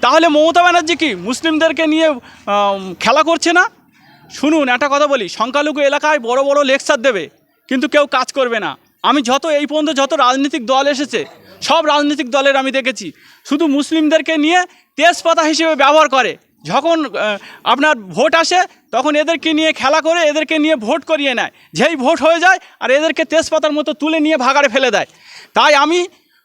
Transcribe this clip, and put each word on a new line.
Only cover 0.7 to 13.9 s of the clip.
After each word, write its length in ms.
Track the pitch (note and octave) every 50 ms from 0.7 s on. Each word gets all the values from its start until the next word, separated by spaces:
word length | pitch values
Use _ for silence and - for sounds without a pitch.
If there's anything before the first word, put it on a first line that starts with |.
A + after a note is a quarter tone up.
| E4+ F4 E4+ D#4 F4
কি 180 | C4+ E4 D4+ A3
মুসলিমদেরকে 720 | F3+ F3 G3+ B3+ - - E4 D#4+ D#4 D#4+ E4 E4 C4 D#4+
নিয়ে, 200 | D#4+ D4+ D#4+ D#4+
আম, 880 | D#4+ D4 A#3+ - - - - - - G3+ G3+ G3+ G3+ G3 G3 F#3+ F#3+ F3 -
খেলা 220 | - G#3+ A#3+ D4 D#4
করছে 300 | D4+ E4 D#4+ - E4 E4+
না? 180 | F4 F#4+ A4+ _ _ _ _ _ _ _ _ _ _ _ -
শুনুন, 380 | - - - C#4+ D#4 D#4+ C#4+ B3+
একটা 200 | B3 B3 B3+ C#4+
কথা 180 | C#4 C#4+ D4
বলি, 220 | D4 C#4 C4 G#3 F3
সংখ্যালঘু 520 | - - A3 B3 B3+ C#4+ D4 D4+ D4+ C#4+
এলাকায় 380 | C#4+ C#4 C#4 D4 - D4+ D#4 D4
বড় 240 | A#3 A3+ A#3+ C4 C#4
বড় 220 | C#4 C#4 C#4+ D4
লেকচার 380 | C4 C4+ C#4 - - D4+ C#4 A3
দেবে, 260 | C#4 A#3+ F#3+ D#3+ - _ _ _ _ _ _ _ -
কিন্তু 200 | B3+ C4+ B3 C#4+
কেউ 180 | - D4 C#4+
কাজ 260 | C#4 - C4 B3+ - -
করবে 280 | C#4 C4 B3 A#3 A3
না। 180 | G3 D#3 C3+ - _ _ _ _ -
আমি 200 | F#3+ B3 D4 C4
যত, 240 | A3 B3 C#4 C#4
এই 200 | E4 D4+ C#4+ D4
পর্যন্ত 240 | C4+ D4 D4+ D4+ D4+
যত 220 | D#4+ B3+ C4+ C4+ E4
রাজনৈতিক 540 | D4+ C4+ B3 B3+ C4+ C#4 D4 C4+ D#4+ A#3+
দল 200 | G#3+ C4 C4 C#4
এসেছে, 380 | C#4 D4 B3 D4 A#3+ - G#3+ C#3+ - - - - - - -
সব 240 | - - C#4 E4 D#4+
রাজনৈতিক 460 | D4+ D4 D4 D4 D4 D4 C4+ D4+ B3
দলের 260 | A3+ C#4 C4+ C#4 C#4
আমি 140 | C4+ C4+ C4
দেখেছি 420 | B3 C4+ B3+ B3 B3 - G#3+ E3 B2+ _ _ - - _ _ -
শুধু 180 | C4+ D4 E4
মুসলিমদেরকে 680 | D#4 C4+ C#4+ D4 -